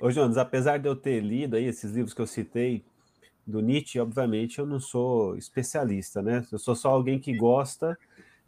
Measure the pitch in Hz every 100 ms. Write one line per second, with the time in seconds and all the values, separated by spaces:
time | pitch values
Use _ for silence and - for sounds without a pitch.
0 | 123 131 131 117 127 131 131 143 139 135
1 | 139 120 104 117 147 113 123 117 107 110
2 | 113 - 110 - 110 117 123 113 - _
3 | _ _ _ _ - 107 110 143 147 127
4 | 117 117 123 107 117 135 143 139 131 123
5 | 123 120 101 92 - - 127 160 131 98
6 | 92 104 101 120 120 107 - 117 139 131
7 | 127 135 135 117 117 127 139 - 160 170
8 | _ _ - _